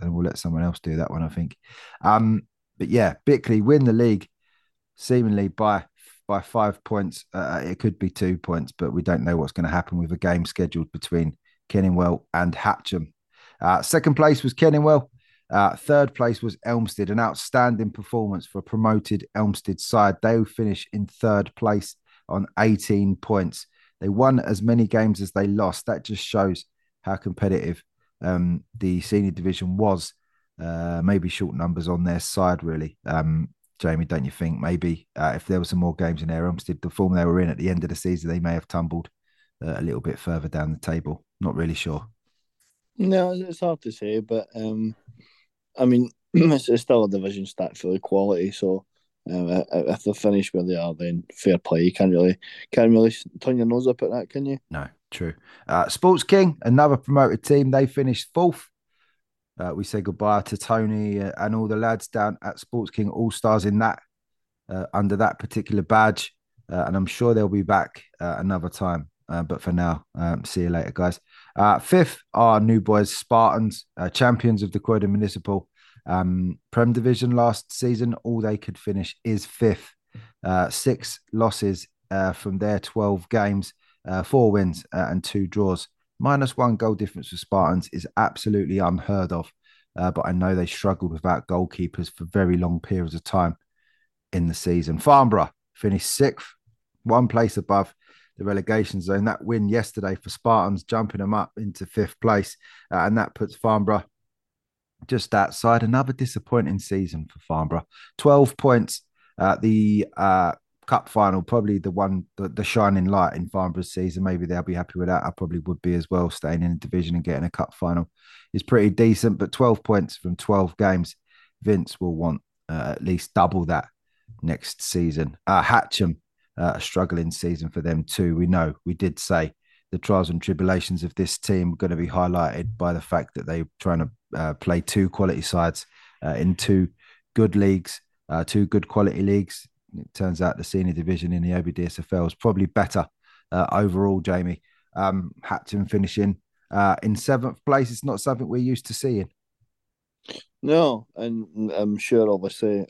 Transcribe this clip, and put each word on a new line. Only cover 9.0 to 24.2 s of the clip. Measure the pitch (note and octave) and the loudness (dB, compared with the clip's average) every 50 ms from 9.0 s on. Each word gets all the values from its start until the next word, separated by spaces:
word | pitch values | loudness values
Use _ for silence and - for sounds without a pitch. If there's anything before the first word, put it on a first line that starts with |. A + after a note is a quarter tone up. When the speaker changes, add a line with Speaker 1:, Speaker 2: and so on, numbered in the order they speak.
Speaker 1:
don't | D#2+ F2+ E2+ A#1 B1+ | 0 0 0 0 0
know | E2+ E2+ | 0 0
what's | E2 D2 C#2+ | 0 -2 -4
gonna | - - E2+ E2+ | -4 -4 -4 -2
happen | F2+ F2+ - - F2+ F2 | -2 -2 -2 -2 -4 -4
with | E2+ D#2 | -4 -4
a | F2 E2 | -4 -2
game | - F2 F2 F2 E2+ | 0 0 0 0 -2
scheduled | - - - F2+ D#2+ - E2+ D#2 - | -4 -4 -4 -4 -2 -2 -6 -6 -6
between | - D2+ - - E2+ E2+ E2 D#2 - _ _ _ _ _ _ - | -8 -12 -8 -4 -2 0 -2 -2 -4 _ _ _ _ _ _ -2
Kenningwell | - G2 F#2+ F#2+ F2+ F2+ F2+ F2 E2+ - _ - | 0 2 2 4 4 4 2 2 0 -2 _ -4
and | - E2+ F2 F2 E2 | -2 -2 0 -2 -2
Hatcham. | - - G#2 - - - - G2 F2 D#2 - _ _ _ _ _ _ _ - _ - | -2 -2 -2 -2 -2 -4 -6 -6 -6 -6 -8 _ _ _ _ _ _ _ -20 _ -2
Uh, | - F2+ F#2 - | 2 2 2 2
second | - - - D#3+ C3+ D#3 C#3 | 2 0 0 2 4 2 4
place | D#3+ D#3 D3+ D3 C3 - | 6 6 4 4 4 0
was | C3 | -2
Kenningwell. | - - E3 D#3+ D3+ D3 D3 D3+ D3+ C#3 B2+ - _ _ _ _ _ _ _ - | 2 4 4 6 6 6 6 6 6 4 4 -2 _ _ _ _ _ _ _ -2
Uh, | - G2+ G2+ F#2+ - | 2 4 4 4 2
third | - - - D3 C#3+ C#3 - - | 0 0 4 4 4 4 4 2
place | - B2 A#2+ A2 - | 0 0 0 0 -2
was | A#2 A2+ F2+ - - | -6 -8 -8 -6 -4
Elmstead, | A2+ A#2 A#2 A2+ G#2 - - G2+ F2 | -2 -2 -2 -2 -2 -2 -4 -4 -2
an | G#2 A#2 | 0 0
outstanding | A#2 G#2 D2 - - - - B2+ B2 B2 A#2 G#2+ A2+ G2+ | 0 -2 -4 -6 -8 -2 2 2 2 2 2 0 -2 -4
performance | - - G2+ - - A#2 A2 G2+ G2 F2 - | -6 -8 -10 -4 -4 -2 -2 -2 -4 -6 -8
for | - - G2 | -10 -12 -12
a | |
promoted | - - - A2 A2 A2 A2 G#2 - - G#2+ F#2 - - - | -8 -4 -2 0 2 2 2 2 0 -2 -4 -6 -6 -6 -4
Elmstead | G#2 G#2+ G2+ F#2+ - - - F#2 - | -2 0 0 -2 -4 -4 -6 -6 -6
side. | - - - A2 G#2 G2 F#2+ - | -4 0 2 4 4 4 2 0
They | - A2 A#2 A2+ | 0 2 2 2
will | G#2+ | 0
finish | - - - A2+ G#2 F#2+ - - - | -2 -2 -4 -2 -2 -2 -4 -8 -8
in | - G#2 G2+ | -6 -6 -6
third | - _ - - A2 G#2 G2+ G2 - _ | -6 _ -2 0 2 2 2 0 -2 _
place | - A#2 G#2+ G#2 G2+ - - - _ _ _ _ _ _ - | -2 0 0 0 0 -2 -6 -16 _ _ _ _ _ _ -6
on | - G2 F#2+ - - - | -4 -4 -4 -4 0 2
eighteen | A2 A2 G#2+ G2 - - G#2 G2+ G2+ G2 F#2+ | 4 4 4 2 2 0 2 2 2 2 0
points. | - - - G#2+ G2 F#2 D#2 - - - _ _ _ _ _ _ - | -2 -2 0 0 0 0 -2 -6 -10 -20 _ _ _ _ _ _ -8
They | F#2 G2 | -4 -2
won | G2 A2 | 2 4